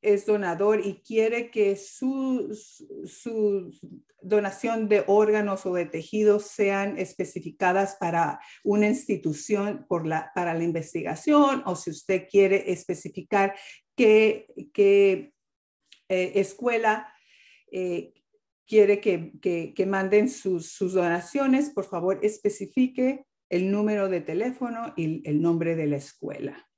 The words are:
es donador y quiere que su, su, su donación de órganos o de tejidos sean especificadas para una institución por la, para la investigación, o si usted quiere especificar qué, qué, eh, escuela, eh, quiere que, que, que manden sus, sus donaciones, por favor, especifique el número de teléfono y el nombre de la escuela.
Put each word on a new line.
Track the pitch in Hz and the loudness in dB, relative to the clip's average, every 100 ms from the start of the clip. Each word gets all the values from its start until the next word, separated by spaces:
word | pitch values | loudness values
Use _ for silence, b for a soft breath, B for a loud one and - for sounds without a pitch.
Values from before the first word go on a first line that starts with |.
es | 208 202 202 | 2 0 2
donador | 208 190 165 202 214 202 | 0 0 0 2 2 -2
y | 185 | -8
quiere | _ 220 220 233 233 | _ 0 0 0 -4
que | 220 202 196 | 0 0 0
su, | - - 262 269 262 254 - | -8 -6 -4 -2 -2 -2 -4
su, | 214 - - - - 160 | -10 -16 -20 -18 -16 -16
su | - - 226 208 196 175 - - - _ _ | -14 -8 -2 0 0 -6 -18 -20 -20 _ _
donación | 185 208 196 190 233 226 214 | -2 0 0 -6 -4 -2 2
de | 208 - | 2 4
órganos | 202 214 214 202 190 190 | 4 4 2 0 -4 -4
o | |
de | 180 165 | -4 -4
tejidos | 160 165 214 214 208 208 | -8 -6 0 4 4 0
sean | - 196 196 196 175 | -2 0 0 -2 -6
especificadas | 185 - - - 160 - 185 185 196 - | -8 -8 -8 -8 -12 -2 0 2 0 -2
para | 170 170 165 - B B - | -2 0 -2 -4 B B 0
una | 208 208 | 2 2
institución | 254 - 190 165 147 - 208 202 202 - | 0 -2 -2 -2 -6 -2 -2 -2 -6 -4
por | 175 160 | -4 -2
la, | 156 - - | -4 -4 -4
para | 175 | -4
la | 165 170 | -2 -2
investigación, | 165 160 170 170 165 - 294 285 262 - | -4 -6 -8 -6 -6 2 4 4 2 -4
o | - | -6
si | - | -8
usted | 156 - 190 185 | -12 -2 -4 2
quiere | 202 196 196 190 | 4 4 4 0
especificar | 180 - 170 180 - - 202 196 196 B B _ - | -6 -6 -8 -8 -14 -4 0 0 -2 B B _ 2
qué, | 226 214 220 214 - - - | 6 6 6 0 -8 -18 -14
qué, | - 196 202 196 190 - _ _ _ _ _ _ - _ | 2 4 6 6 2 -6 _ _ _ _ _ _ -20 _
eh, | 185 180 196 | -2 0 -2
escuela, | 190 - 247 226 226 214 - b b b b b b | -2 -2 -2 0 0 0 -4 b b b b b b
eh, | 185 180 175 - _ _ _ _ _ _ | -6 -4 -6 -8 _ _ _ _ _ _
quiere | 214 196 202 | 6 6 4
que, | 214 175 165 - | 2 0 -4 -6
que, | - 170 156 | -4 -4 -6
que | - 190 | -4 -2
manden | 196 190 208 247 | 0 2 4 2
sus, | - 196 175 165 | -2 -4 -4 -6
sus | - 185 | -6 -2
donaciones, | 185 175 170 175 285 269 262 294 | 0 0 0 -2 -2 2 2 2
por | - 190 | -4 -6
favor, | 180 175 190 | -4 -2 0
especifique | 214 214 208 - 196 - 254 254 254 269 - _ _ | -2 0 -4 -4 -6 0 0 2 0 -2 -10 _ _
el | 180 190 | -2 0
número | 202 208 208 196 | 0 0 0 0
de | 180 | -2
teléfono | 170 165 240 254 247 226 233 - | -4 -4 -4 -4 -8 -8 -10 -6
y | 160 160 - | -4 -4 -4
el | 147 | 0
nombre | 170 165 165 165 | 0 0 -2 -2
de | 151 | -2
la | 143 | -4
escuela. | - - - - - - _ | -6 -14 -12 -10 -10 -12 _